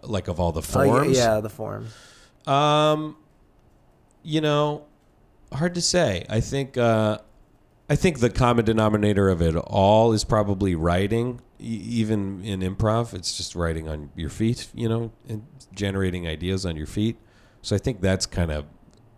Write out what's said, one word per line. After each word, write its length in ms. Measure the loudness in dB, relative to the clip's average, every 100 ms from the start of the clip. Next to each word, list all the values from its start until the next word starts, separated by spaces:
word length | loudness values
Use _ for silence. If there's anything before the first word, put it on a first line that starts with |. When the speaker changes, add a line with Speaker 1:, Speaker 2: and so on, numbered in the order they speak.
Speaker 1:
like, 240 | -8 -6 -4
of 100 | -2
all 120 | -2
the 80 | -2
Speaker 2:
Like, 300 | -2 2 4
Speaker 1:
forms? 280 | 4 4 2
Speaker 2:
yeah, 220 | 2 2
the 100 | -2
forms. 420 | -8 -10 -10 -12 -16 -20 -20 _ _ -2
Speaker 1:
Um, 720 | 0 2 4 2 0 -4 -12 _ _ _ _ _ _ _ _ _ _
you 180 | -4 0
know, 420 | 2 2 0 -2 -12 _ _ _ _ _ -10
hard 220 | -4 -2 0
to 60 |
say. 440 | 0 2 2 0 -2
I 120 | -2
think, 360 | -2 -4 -4 0
uh, 420 | 2 2 2 -2 -8 -20 _ _ _ _ -2
I 40 | 2
think 220 | 2 2
the 100 | 0
common 340 | 4 4 4
denominator 640 | 2 4 4 4 4 4 4
of 140 | 4
it 120 | 2
all 600 | 0 -2 2 6 6 6
is 100 | 2
probably 520 | 2 0 2 0 0 2
writing, 680 | 2 0 0 -2 -4 -8 -16 -14
e-, 60 | -10
even 760 | -8 -4 -2 0 0 -2 -6
in 200 | -6 -4
improv, 520 | -4 0 0 0 -2
it's 220 | -6 -8 -8
just 180 | -8
writing 360 | -4 -2 -2 -6
on 220 | -10 -10 -8
your 140 | -8
feet, 400 | -2 -2 -2 -8
you 140 | -6 -2
know, 240 | -2 -6 -12 -12
and 180 | -12 -12 -20 -18 -6
generating 500 | -2 0 -2 -2 -6
ideas 400 | -6 -4 -2 -4
on 120 | -6
your 100 | -6
feet. 300 | -2 -2 -4 _ _ _ _
So 140 | -4 -2
I 40 |
think 200 | -2 -2
that's 260 | 0 0 -2
kind 240 | -2 -2
of 140 | -4 -8 -16 -20 -20 _